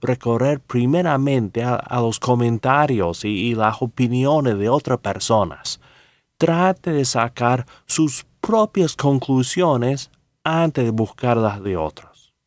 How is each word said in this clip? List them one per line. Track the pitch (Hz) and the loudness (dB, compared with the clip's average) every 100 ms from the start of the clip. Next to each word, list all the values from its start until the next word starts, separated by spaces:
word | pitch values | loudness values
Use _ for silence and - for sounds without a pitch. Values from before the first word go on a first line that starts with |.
recorrer | 131 123 120 117 135 143 | -4 -4 -2 0 0 -2
primeramente | - 123 123 170 175 139 139 131 101 117 | -4 -2 0 2 0 0 2 0 -2 -4
a, | 117 120 | -2 -4
a | - 123 | -4 -2
los | 117 - | -2 0
comentarios | 127 120 120 113 127 143 147 113 85 85 | 0 2 2 0 2 2 2 0 0 -2
y, | 104 | -4
y | 101 120 | -2 -2
las | 110 107 110 | 0 -2 -2
opiniones | 120 - 120 123 135 151 127 101 | -4 -2 0 2 2 2 2 0
de | 107 | 0
otras | 143 135 123 | 0 0 -4
personas. | 101 95 - 110 87 76 - - - _ _ _ _ - | -4 -4 0 2 0 -4 -12 -12 -16 _ _ _ _ -2
Trate | 165 165 185 185 175 | 0 2 2 0 -2
de | 147 | -2
sacar | 127 123 117 - 120 127 - - - | 0 0 -2 0 0 0 -4 -14 -4
sus | - 156 - - _ | 0 0 -2 -12 _
propias | - 220 214 196 160 - | 0 0 2 0 0 0
conclusiones | 139 135 - 131 127 175 175 127 120 139 - _ _ _ | 0 2 2 0 0 0 2 2 0 -2 -8 _ _ _
antes | 156 165 165 139 | -2 0 0 0
de | 117 | 0
buscar | 110 110 - 127 117 | 0 -2 -2 0 2
las | 110 101 | 0 -2
de | 98 87 | -4 -4
otros. | 78 - - _ _ _ | -4 -8 -20 _ _ _